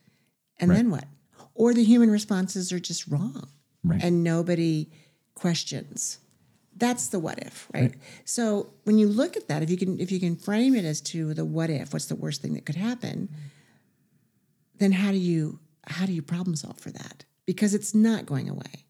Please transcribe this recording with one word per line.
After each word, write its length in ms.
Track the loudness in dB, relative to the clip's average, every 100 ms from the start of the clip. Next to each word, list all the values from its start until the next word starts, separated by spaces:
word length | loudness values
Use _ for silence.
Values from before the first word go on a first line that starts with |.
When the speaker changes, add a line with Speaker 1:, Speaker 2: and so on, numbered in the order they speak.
| _ _ _ _ _ 0
Speaker 1:
And 100 | 4
Speaker 2:
Right. 100 | 6
Speaker 1:
then 120 | 4
what? 140 | 0 -6 -20 _ -20 -8
Or 180 | 2 4
the 120 | 6
human 260 | 8 8 8
responses 640 | 4 0 -2 -2 -4 -4
are 80 | -6
just 260 | -6 -8 -2
wrong 400 | -2 -2 -8 -16 _ _ _
Speaker 2:
Right. 180 | 0 0
Speaker 1:
and 220 | 2 2
nobody 680 | 2 2 0 0 2 0 -4 -12 _ _ _ -4
questions. 840 | -2 -2 -4 -10 -10 -8 -8 -8 _ _ _ _ _ -4
That's 300 | -2 -2 -4
the 140 | -4
what 180 | -6 -8
if, 300 | -12 -16 -8
right? 100 | -2 -2
Speaker 2:
Right. 20 | -2 -20 -16
Speaker 1:
So 480 | -8 -2 0 -2 -4 -6
when 160 | 2 6
you 80 | 6
look 300 | 4 0 -2
at 100 | -4
that, 160 | -2
if 80 | 0
you 60 | 0
can, 240 | -2 -2
if 100 | -2
you 80 | -2
can 160 | -2
frame 400 | -2 -2 2 4
it 100 | 2
as 160 | 0 -4
to 320 | -6 -6 -4
the 100 | -4
what 260 | -4 -2 -2
if, 220 | -4 -4
what's 140 | -8 -6
the 100 | -6
worst 260 | -6 -6
thing 120 | -6
that 120 | -6 -6
could 80 |
happen, 540 | -4 -4 -4 -6 -6 -8 -10 -16 -20 _ _ _ _ _ _ _ _ _ _ _ 0
then 140 | 2
how 200 | 4 2
do 60 | 0
you, 420 | 0 0 -2 -6 _ _ -12
how 180 | -6
do 80 | -4
you 80 | -4
problem 340 | -4 -6 -4 -6
solve 220 | -8 -16
for 100 | -16
that? 340 | -16 -16 -20 -20 _ -6
Because 280 | 0 2
it's 200 | 0 0
not 320 | 4 4 2 -2
going 220 | -6 -6
away. 380 | -8 -12 -18